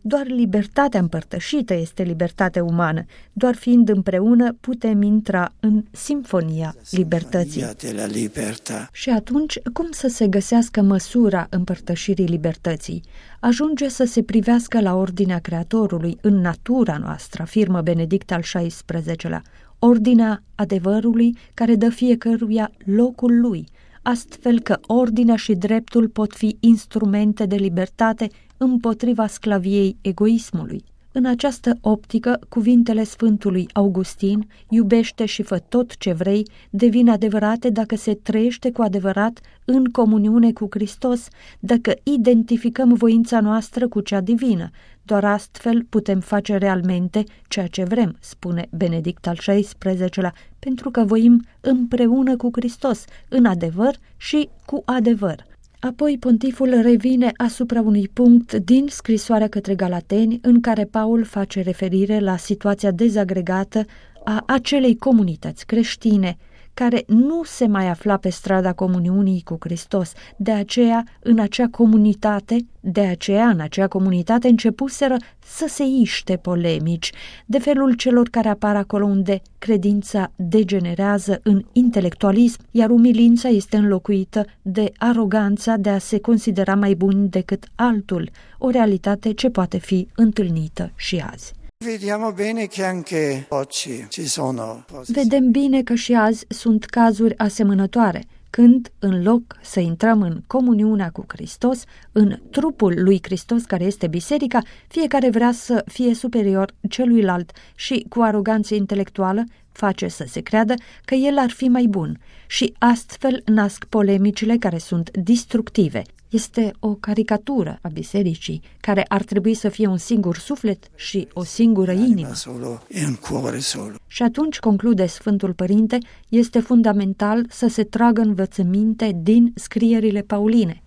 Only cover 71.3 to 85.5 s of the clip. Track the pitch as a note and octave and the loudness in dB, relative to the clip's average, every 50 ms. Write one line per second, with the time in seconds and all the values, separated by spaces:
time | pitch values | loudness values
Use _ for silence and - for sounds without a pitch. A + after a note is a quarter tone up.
71.3 | A#3 A3 G#3+ G3+ - - B3 A#3+ A#3+ - A#3 A3 A3 A3 G#3 G#3+ G3+ G#3 - G#3+ | 2 2 2 -2 0 -2 -2 -2 2 2 4 6 6 6 6 4 2 2 0 -2
72.3 | G#3 G3+ G3 - A#3 A#3 A#3+ - - - - F#3 F3+ G#3 G#3 F#3+ F3+ E3+ - - | -2 -2 -4 -2 -2 -2 -2 -4 -14 -10 -8 -4 0 0 0 0 0 -4 -2 0
73.3 | G3 G3+ A3+ A#3+ A3 E3+ - G#2 - - F#3+ F#3+ - G3 F#3+ F#3+ F#3 F3 F3 - | 2 2 4 4 2 2 -2 -4 -2 -2 -2 0 0 0 0 2 0 0 0 2
74.3 | A3+ A#3+ A#3+ B3+ A#3+ A3+ - A#3 A#3 - C4+ C#4 - - C#4+ C4+ B3+ B3+ A#3+ - | 0 2 6 4 4 6 4 0 -2 0 -6 -6 -4 -2 0 0 0 -2 -4 -8
75.3 | _ _ - - - - D#4+ D4+ - - C#4+ C4+ C4 C4+ A#3 - - - - - | _ _ -20 -20 -10 -8 -6 -6 -4 -2 -2 0 2 2 2 2 0 -8 -4 -4
76.3 | F#3 F3+ - - F3+ F3 E3+ E3+ E3 D3+ D3+ D#3+ E3+ E3 - - - - - - | -4 -4 -2 -4 -4 -2 0 -2 -2 -2 -2 -2 -4 -4 -6 -10 -10 -12 -20 -20
77.3 | - - _ _ A3 C#4 B3 C#4+ D4 C4+ C4+ C4+ B3 A#3+ - B3+ B3 A#3+ A#3+ A#3+ | -20 -20 _ _ -2 -2 0 0 0 2 2 2 0 0 0 2 2 2 2 2
78.3 | - A#3+ A3 A3 G#3 G#3 - G#3 G#3 G#3 G3+ - - G#3 G3+ G3+ G3 G3 G3 F3 | 0 -2 0 0 -2 -2 -2 -2 0 0 -2 -2 -2 -2 0 0 0 0 0 0
79.3 | G3 F#3+ - - - - - G3 A3+ G3+ F3 G3+ G#3 G#3 G3 - - G#3 F#3+ F3 | -2 -4 -4 -12 -20 -14 -2 0 0 2 2 2 0 0 -2 -2 -2 -2 -2 -2
80.3 | - _ F#3 E3+ E3 A3 A3 F3 G3+ G3 F3 F3 F3 E3+ G3 G3+ G3+ G3+ F#3 F#3+ | -4 _ -6 0 2 2 2 2 0 -2 -2 -2 -2 -2 0 0 0 -2 0 -2
81.3 | G3 - - G#3+ G#3 G3 G3 - - A#3+ B3+ A#3+ A#3 G#3 F3+ F3 - - - G3+ | -4 -2 2 2 2 2 0 0 2 2 2 4 2 2 0 0 -2 0 0 2
82.3 | G3 G#3 A#3+ A#3+ A#3 - - - - A3+ A3+ A3 A#3+ A#3+ A#3 B3 A#3+ A3 A#3 A#3 | 4 4 4 2 2 -4 -16 -4 0 2 2 4 6 6 6 6 6 6 6 6
83.3 | A#3 A#3+ - C4 A#3+ G3+ F#3+ - - G#3+ G#3 G#3 G3 F#3 - - G#3 G3 F#3+ - | 6 4 4 2 2 2 2 0 0 2 2 2 2 0 0 0 0 0 0 -2
84.3 | - G#3+ G#3 G#3 - _ _ G3 F#3 G#3 G#3+ G3+ - - - A#3 A#3+ A#3 A3+ G3 | -4 -4 -4 -4 -8 _ _ -6 -2 -2 -2 -2 -4 -2 0 0 2 2 0 0
85.3 | G3 A3 G#3 G3+ | 0 0 2 0